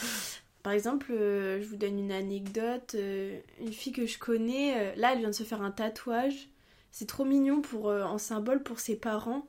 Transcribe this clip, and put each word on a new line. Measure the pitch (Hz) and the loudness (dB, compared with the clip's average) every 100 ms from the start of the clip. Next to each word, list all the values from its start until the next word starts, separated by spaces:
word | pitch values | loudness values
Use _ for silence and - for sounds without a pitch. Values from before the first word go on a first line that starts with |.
| 233 220 - | -6 -4 -6
<laughs> | - - _ | -10 -16 _
par | 196 | 0
exemple, | 208 226 277 269 | 2 2 0 0
euh, | 226 208 202 190 196 | 2 4 4 2 0
je | 214 | -4
vous | 208 | -2
donne | 202 202 | 0 0
une | 196 | 0
anecdote. | 190 196 196 196 220 233 247 247 214 | -2 -2 -2 -4 -2 0 -2 -4 -4
Euh, | 196 196 196 190 - - | -2 -2 -4 -8 -12 -10
une | 226 | -8
fille | 220 262 | -6 -6
que | 247 233 | -2 -2
je | - | -2
connais, | - 226 226 262 285 240 | 0 2 2 2 2 2
euh, | 196 202 | 0 2
là, | 240 | 2
elle | 254 | 4
vient | 220 | 0
de | 208 | -2
se | |
faire | 220 208 | -4 -2
un | 202 | -2
tatouage. | 202 220 220 247 233 277 277 - _ _ _ _ | -2 -4 -4 -2 2 2 0 -8 _ _ _ _
C'est | - - | -12 -6
trop | - 269 | -2 4
mignon | 277 269 294 | 6 6 4
pour, | 285 220 208 | 2 -2 0
euh, | 202 | 2
en | 185 208 | 0 -2
symbole | - 214 220 269 | -2 -2 2 2
pour | 277 233 | 0 -6
ses | - 220 | -4 -2
parents. | 233 214 233 277 | 0 -2 -2 -4